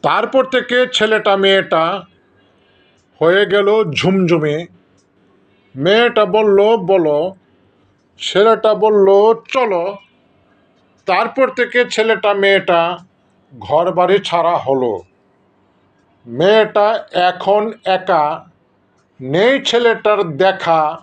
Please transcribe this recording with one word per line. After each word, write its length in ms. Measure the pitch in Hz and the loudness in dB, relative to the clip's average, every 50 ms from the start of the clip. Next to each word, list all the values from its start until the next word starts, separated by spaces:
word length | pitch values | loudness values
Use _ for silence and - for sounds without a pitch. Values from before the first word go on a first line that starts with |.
তারপর 420 | - 143 156 196 226 220 - 269 254 | 0 0 0 0 -2 0 0 -2 0
থেকে 420 | 262 - 247 - - 240 247 254 247 | 0 -2 -4 -4 -2 0 -2 -2 0
ছেলেটা 440 | - - 214 220 220 214 214 214 196 | 0 -2 0 0 0 0 2 0 0
মেয়েটা 680 | 196 190 196 196 196 175 - 185 160 160 165 196 196 175 _ _ _ _ _ _ _ _ _ _ _ _ _ _ _ _ _ _ _ _ _ _ _ | 2 2 2 2 2 0 0 0 0 0 -2 -4 -8 -12 _ _ _ _ _ _ _ _ _ _ _ _ _ _ _ _ _ _ _ _ _ _ _
হয়ে 260 | 156 165 180 196 208 | 0 2 2 2 2
গেল 440 | 180 190 208 196 196 214 220 214 170 | 2 0 0 2 2 0 0 0 -2
ঝুমঝুমি। 760 | 139 - - 180 190 196 185 165 175 165 151 151 147 156 175 - _ _ _ _ _ _ _ _ _ _ _ _ _ _ _ _ _ _ _ _ _ | -4 -2 -2 0 0 0 2 2 0 0 0 -2 -4 -6 -8 -12 _ _ _ _ _ _ _ _ _ _ _ _ _ _ _ _ _ _ _ _ _
মেয়েটা 480 | 131 143 175 202 226 240 240 240 220 214 | -4 0 2 2 2 2 2 2 0 0
বলল, 520 | 185 180 220 220 208 196 196 202 220 233 | 2 0 0 2 2 4 4 4 2 2
"বলো।" 580 | 220 180 170 196 190 165 151 147 147 160 185 190 _ _ _ _ _ _ _ _ _ _ _ _ _ _ _ _ _ | 0 0 0 0 2 2 0 0 -2 -2 -4 -8 _ _ _ _ _ _ _ _ _ _ _ _ _ _ _ _ _
ছেলেটা 560 | - - - 196 208 226 220 214 220 220 214 | -12 -4 0 2 4 4 2 2 2 0 0
বলল, 600 | 190 208 220 214 202 196 190 196 202 208 220 226 226 - - | 2 2 2 4 4 4 6 6 6 4 4 2 0 -4 -6
"চলো।" 480 | - 262 247 220 190 170 170 196 202 196 - _ _ _ _ _ _ _ _ _ _ _ _ _ _ _ _ _ _ _ _ | -4 -2 -2 -2 -2 -4 -4 -6 -8 -12 -18 _ _ _ _ _ _ _ _ _ _ _ _ _ _ _ _ _ _ _ _
তারপর 420 | - 185 185 240 226 - 269 262 233 | -2 -2 -2 -2 -2 -2 -2 -2 -2
থেকে 360 | - 247 240 240 - 247 240 233 | 0 -4 -6 -2 0 -2 -2 -2
ছেলেটা 440 | - 226 220 220 220 202 - 208 202 | -2 -2 0 0 0 0 0 -2 0
মেয়েটা 640 | 196 196 196 196 190 190 - 175 170 165 170 180 170 - _ _ _ _ _ _ _ _ _ 139 120 | 2 2 2 2 2 2 2 0 0 0 -2 -4 -10 -14 _ _ _ _ _ _ _ _ _ -20 -20
ঘর 340 | 104 95 143 156 170 180 | -8 -2 0 0 0 0
বাড়ি 260 | - 180 180 180 190 202 | 0 0 0 2 2 0
ছাড়া 380 | - - 170 170 165 170 175 | 0 -2 -4 -2 0 0 -2
হলো। 440 | - - 127 135 135 127 120 104 90 - _ _ _ _ _ _ _ _ _ _ _ _ _ _ _ _ _ _ _ _ _ _ _ _ | -2 -2 -2 -2 -2 -2 -4 -4 -6 -10 _ _ _ _ _ _ _ _ _ _ _ _ _ _ _ _ _ _ _ _ _ _ _ _
মেয়েটা 760 | 123 117 127 165 196 214 220 214 214 - 214 208 208 226 202 - - | -14 -4 0 2 2 4 2 2 0 0 0 0 0 0 -4 -8 -6
এখন 600 | - 180 180 180 175 180 - 190 202 214 214 226 208 - _ | -4 -2 0 0 -2 -2 -2 0 0 0 0 -4 -8 -8 _
একা, 600 | 185 190 185 185 185 185 160 147 147 160 170 - - _ _ _ _ _ _ _ _ _ _ _ _ _ _ | -4 -4 -4 -2 -2 0 0 0 -2 -4 -8 -14 -20 _ _ _ _ _ _ _ _ _ _ _ _ _ _
নেই 440 | 131 131 143 175 208 247 269 269 277 | -10 -4 -2 0 2 2 0 0 -2
ছেলেটার 580 | - - 233 240 233 220 - - 214 214 202 | -2 -2 0 0 0 -2 0 0 -2 0 0
দেখা। 760 | 196 165 151 135 185 190 185 185 - 170 165 160 156 151 160 165 | -2 -6 -2 0 0 0 0 -2 -2 0 0 0 0 -2 -4 -10